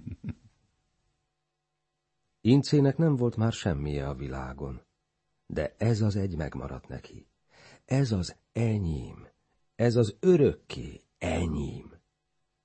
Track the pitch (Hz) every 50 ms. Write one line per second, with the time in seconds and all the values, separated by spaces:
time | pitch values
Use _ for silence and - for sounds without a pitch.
0 | - - - - - - - - _ - _ _ _ _ _ _ _ _ _ _
1 | _ _ _ _ _ _ _ _ _ _ _ _ _ _ _ _ _ _ _ _
2 | _ _ _ _ _ _ _ _ - 107 127 143 131 - - 147 139 139 131 -
3 | 160 165 143 123 123 120 117 - 110 113 113 - - 101 82 69 73 73 73 71
4 | 69 69 71 64 69 67 65 67 65 65 65 67 71 69 65 58 - _ _ _
5 | _ _ _ _ _ _ _ _ _ - - 80 76 - - - 104 113 117 101
6 | 110 104 95 104 98 98 87 78 78 67 - 67 62 69 65 64 - - 65 65
7 | - - - - - _ _ _ _ _ _ - - - - - _ - 131 135
8 | 139 117 110 92 85 - - _ _ _ - 113 117 113 107 104 95 82 78 69
9 | 60 52 - - - - _ _ _ _ _ _ _ _ _ - 113 120 110 123
10 | 117 104 - - - 185 180 165 139 104 82 - _ - - - 60 69 71 -
11 | _ _ _ - - 85 82 80 87 82 76 71 69 65 - - - - - -
12 | _ _ _ _ _ _ _ _ _ _ _ _ _